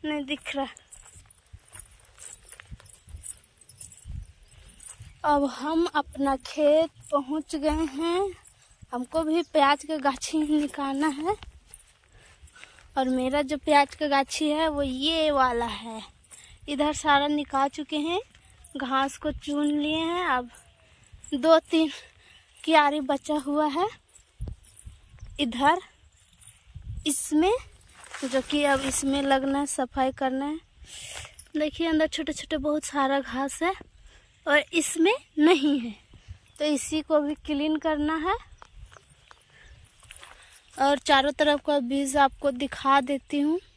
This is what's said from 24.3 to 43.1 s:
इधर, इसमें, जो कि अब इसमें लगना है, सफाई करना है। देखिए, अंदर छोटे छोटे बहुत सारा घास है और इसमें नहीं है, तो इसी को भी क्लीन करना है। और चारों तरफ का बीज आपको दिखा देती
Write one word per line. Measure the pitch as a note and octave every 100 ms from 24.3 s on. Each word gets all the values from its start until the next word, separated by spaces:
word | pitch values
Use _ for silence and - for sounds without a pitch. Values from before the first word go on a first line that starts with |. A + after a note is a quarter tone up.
| _ - - - - - - - - - -
इधर, | C#4 A#3+ C#4 F4 - _ _ _ _ _ - _ - - - - D4+
इसमें, | C4+ - D4+ F4+ B4 - - - - - -
जो | C4+ C4
कि | C4 D4
अब | C#4+ C4+
इसमें | C4+ - C#4 C#4
लगना | C#4 C4+ C#4 C#4
है, |
सफाई | C#4+ - B3+ C#4 C4
करना | C4 C4 C4
है। | C#4+ D#4+ _ _ - - - - - - - D4+
देखिए, | D4+ - E4
अंदर | D#4 D#4
छोटे | - D#4
छोटे | - - D#4
बहुत | D4 D4+
सारा | - C#4+ C4 C#4
घास | C4 B3 C4+ -
है | E4+ F#4+ - _ - - _ _
और | D#4+ C#4+ C#4+
इसमें | E4+ D4+ D#4+ E4+ B4+ - D#4
नहीं | D#4 E4 C#4+ C#4
है, | A#3 G3+ _ - - - _ -
तो |
इसी | G3+ B3+ - D#4
को | D4 D#4
भी | C#4+
क्लीन | D4 - C#4+ D4+ D#4
करना | - G#3 D4+ D#4+
है। | D#4 A#4 - - - - - - _ - _ - _ - - - - _ - - - - - - _ -
और | C4+ C#4+
चारों | - C4+ C#4
तरफ | C#4 D4+ D4
का | - D4
बीज | A#3+ C#4 C#4 C#4+
आपको | C#4 - C#4
दिखा | B3 C#4 - C4+ C#4
देती | B3+